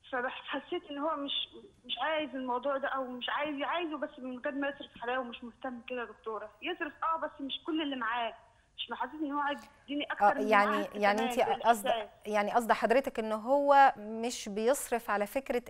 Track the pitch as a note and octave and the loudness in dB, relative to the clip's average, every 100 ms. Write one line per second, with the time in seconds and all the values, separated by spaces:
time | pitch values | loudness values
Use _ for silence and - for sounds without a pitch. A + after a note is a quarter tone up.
0 | - B3+ B3 - - C#4+ - F4 E4 C#4+ | -6 -4 -4 -8 -8 -8 -4 -6 -6 -4
1 | D4+ D4 C#4+ - - A3+ D4 _ B3 - | -2 -2 -4 -4 -6 -12 -20 _ -10 -4
2 | D4+ D#4 D4+ C4 B3+ B3 C4+ C4+ C4+ C4+ | -2 -2 -2 -6 -4 -2 0 -2 -2 -4
3 | B3+ B3 A#3+ A3+ D4 C#4 C4+ D#4+ E4+ D4 | -4 -6 -4 -2 -2 -2 -2 -2 -4 -4
4 | D4 - B3+ B3+ C#4+ C#4 C#4+ C#4 - - | -6 -8 -10 -6 -6 -2 -4 -6 -16 -10
5 | A#3 C4 A#3+ A#3 A#3+ - C4+ B3 - B3 | -4 -4 -4 -10 -14 -10 -10 -10 -8 -8
6 | A3+ G#3+ A3 G#3+ G#3+ _ C4+ F4 E4 - | -8 -10 -8 -8 -10 _ -8 -4 -6 -4
7 | D#4+ D#4+ D4 - C#4 - - D#4 D4 C4 | -2 -2 -4 -6 -8 -6 -4 -2 -2 -2
8 | A3 A#3+ A3+ - - _ _ - - A#3 | -2 -2 -4 -6 -20 _ _ -14 -10 -6
9 | B3+ D#4 D4+ C#4+ C#4+ C4+ - - - D4 | -6 -4 -2 0 -2 -4 -8 -20 -6 -4
10 | - - G#3 C#4 G#3+ G#3 G#3 G#3 G3+ G#3 | -4 4 4 4 4 6 6 0 -2 2
11 | G3+ G#3 A#3+ A#3+ A3+ - A3 A#3 B3 A#3 | 2 4 0 2 2 4 4 4 2 -2
12 | G#3 - G#3+ G#3 G#3 A#3 A3+ G#3+ A3 B3 | -2 -12 -2 0 2 0 2 2 6 4
13 | C4+ - A3 G#3+ A3 C#4+ C#4+ C#4 C4+ - | 4 -4 -2 -4 2 4 8 10 8 6
14 | G#3 A3+ A#3 B3 A3+ G3+ A3+ C#4+ - A#3 | -8 -4 -4 -4 -6 0 2 2 0 -4
15 | - G#3 G3+ C#4 C4+ B3 | 0 -2 0 -4 -2 -4